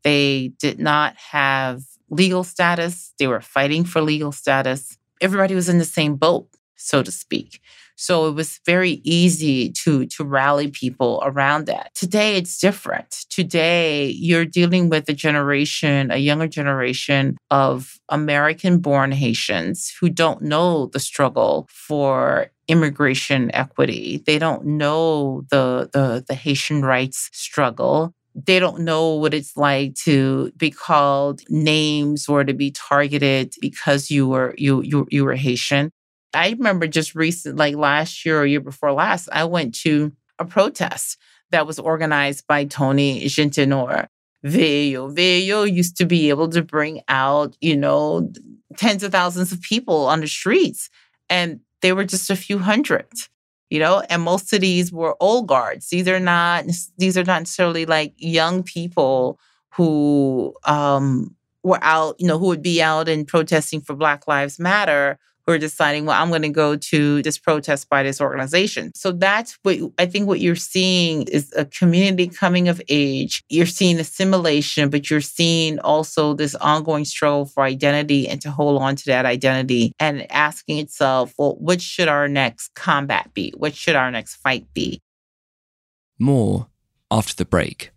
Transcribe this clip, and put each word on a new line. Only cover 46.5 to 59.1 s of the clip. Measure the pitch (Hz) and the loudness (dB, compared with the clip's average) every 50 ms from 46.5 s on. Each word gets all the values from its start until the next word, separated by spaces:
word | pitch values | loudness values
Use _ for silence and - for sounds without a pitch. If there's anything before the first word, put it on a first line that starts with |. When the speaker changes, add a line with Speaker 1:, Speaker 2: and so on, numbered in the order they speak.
| 160 170 | 0 -2
Speaker 1:
bring | 156 143 - 151 151 156 156 - - | -2 0 -2 -2 -2 -2 -6 -12 -4
out, | - 139 135 131 139 143 147 147 143 - _ | -2 0 0 2 2 2 0 0 -2 -6 _
you | - 165 151 | 0 0 2
know, | 143 143 143 143 147 151 151 165 - - - - - - - - _ _ _ - | 2 2 2 2 2 0 0 0 -2 -2 -4 -8 -14 -20 -20 -20 _ _ _ -8
tens | - 196 233 208 190 | 0 0 0 0 0
of | 202 196 | -4 -2
thousands | 185 185 180 180 175 180 185 175 | 0 0 0 0 0 -2 -2 -2
of | 185 175 | -2 -8
people | - - 214 226 247 - 175 156 143 | -4 -2 -4 -2 0 0 0 2 2
on | 127 151 160 | 2 2 0
the | 156 | 0
streets, | 151 - - - 190 240 392 349 - - - - - _ _ _ _ _ _ _ _ | -4 -8 -4 -2 2 2 2 2 2 -2 -8 -14 -16 _ _ _ _ _ _ _ _
and | 180 180 175 170 147 113 _ _ _ _ | 0 0 0 -2 -6 -12 _ _ _ _
they | - 180 185 | 2 2 2
were | 190 196 | 2 -2
just | 185 196 185 - - | -2 -4 -6 -2 -2
a | 196 | -4
few | 185 - - 202 202 | -4 -2 -4 -4 -2
hundred, | 180 202 214 240 294 - 165 - - _ - - - _ _ _ _ _ _ _ _ _ | 2 2 2 2 2 0 0 -2 -2 _ -14 -16 -16 _ _ _ _ _ _ _ _ _
you | - 151 | -2 0
know, | 156 165 185 196 190 | 2 4 2 2 2
and | - 170 170 | 0 -2 -2
most | 165 170 180 190 - - - | 2 0 0 -2 0 -2 0
of | 202 | 2
these | 185 190 180 180 180 175 | 2 2 2 2 0 -2
were | 175 165 165 160 - _ | -2 -4 -4 -4 -2 _
old | 170 196 226 247 226 | 2 2 2 2 2
guards. | 170 139 127 117 - - 123 - - | 2 2 2 2 -2 -6 -8 -8 -4
These | 175 180 185 | -2 0 0
are | 185 185 185 | 2 0 2
not, | 185 175 175 175 170 175 175 170 - - 175 175 - - _ - | 2 2 2 2 2 2 0 0 -2 -4 -6 -6 -6 -14 _ -2
these | 185 185 175 | 0 0 2
are | 185 180 | 0 2
not | 180 185 160 | 2 0 0
necessarily, | 170 - - - 180 170 165 165 165 | -2 -6 -2 0 0 0 0 -2 0
like, | 160 160 156 151 147 _ | 2 2 2 0 -2 _
young | _ 147 165 165 160 160 170 180 185 | _ -6 0 2 2 2 2 0 -2
people | 180 - - 175 170 175 170 180 143 131 | -4 -6 -8 -8 -8 -4 0 2 2 2